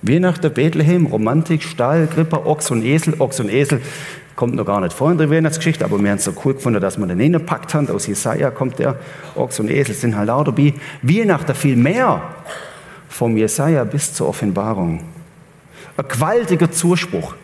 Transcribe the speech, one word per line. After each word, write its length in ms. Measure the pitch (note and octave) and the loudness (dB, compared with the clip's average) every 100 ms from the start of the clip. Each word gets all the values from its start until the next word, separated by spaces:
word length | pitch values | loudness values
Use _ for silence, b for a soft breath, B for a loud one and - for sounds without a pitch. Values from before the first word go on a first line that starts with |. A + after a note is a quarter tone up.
Weihnachten, 520 | D3+ D3+ F#3 F3 E3 | 2 2 2 2 0
Bethlehem, 540 | - D#3 D#3+ D3+ F3+ D#3+ | 2 0 4 4 4 4
Romantik, 540 | A2+ A2 C#3+ D#3+ D#3+ | 2 2 2 2 -2
Stall, 460 | - - A#2+ D#3+ D#3+ | -2 -2 2 4 2
Krippe, 400 | D#3+ D#3+ D#3+ - | 2 0 0 0
Ochs 240 | - - | -2 0
und 140 | A#2+ | 0
Esel. 300 | A2+ D3+ D#3 D#3 | 2 2 2 0
Ochs 220 | C3 - | -2 0
und 100 | G#2 | 0
Esel 300 | A2+ C#3+ C3 B B B B B - | 2 2 0 B B B B B -4
kommt 180 | A#2+ | -2
noch 100 | A#2+ | 0
gar 160 | F#2+ G2+ | 0 0
nicht 120 | F#2+ | 0
vor 180 | - D3 | 0 0
in 80 | F3 | 2
der 100 | D#3 | 4
Weihnachtsgeschichte, 560 | D#3+ D#3+ D#3+ E3 D#3 | 4 2 0 -2 0
aber 160 | - G2+ | 0 2
wir 100 | G2+ | 2
haben 80 | G2+ | 0
es 60 | |
so 80 | G2 - | -2 -2
cool 100 | C#3 | -2
gefunden, 260 | C3+ B2+ A2 | -2 0 0
dass 180 | F#2 - | 0 -2
wir 80 | G2 | -4
den 120 | F2+ | 2
reingepackt 540 | C3+ F3 E3 C#3+ - | 2 2 0 -6 -2
haben. 160 | D#3 C#3 | -2 0
Aus 160 | G2+ - | -2 -4
Jesaja 460 | G2 - - C#3 | -4 -2 0 -2
kommt 260 | A#2+ C3 A#2+ | 0 -4 0
der. 160 | - B2+ B B B | -2 -2 B B B
Ochs 240 | - B2 - | -4 -4 -2
und 100 | G#2+ | 0
Esel 280 | - B2 G2 | 0 0 0
sind 200 | A#2+ G#2+ | -2 0
halt 140 | G#2 | 0
auch 140 | B2 | 0
dabei. 300 | D3 A#2 D3 C#3+ B B | 0 2 2 2 B B
Weihnachten 500 | B2 F#3+ A3 D#3 D3 | 0 2 2 0 0
viel 220 | B2+ C#3+ | 0 2
mehr 480 | B2 B2+ A3 B3+ G#2 - - - B B B B B - | 4 4 4 2 0 -4 -14 -16 B B B B B -16
vom 280 | - A#2 A2 | -2 0 2
Jesaja 460 | A2 - D3 D#3 | 2 2 2 2
bis 320 | A2+ D3 - | 0 -2 -4
zur 140 | - D2 | -2 -4
Offenbarung. 720 | - G#2+ F#2 G#2+ G2+ F2 E2 - - - - - - - B B - | -2 -2 -2 -2 -2 -2 -4 -8 -18 -20 -20 -20 -20 -20 B B -8
Ein 120 | - | -6
gewaltiger 640 | A#2 D#3 A#3 G3+ F3 E3 | -2 0 0 2 2 2
Zuspruch. 640 | - E3+ F3 - F2+ D#2+ - | 2 2 2 0 -6 -6 -12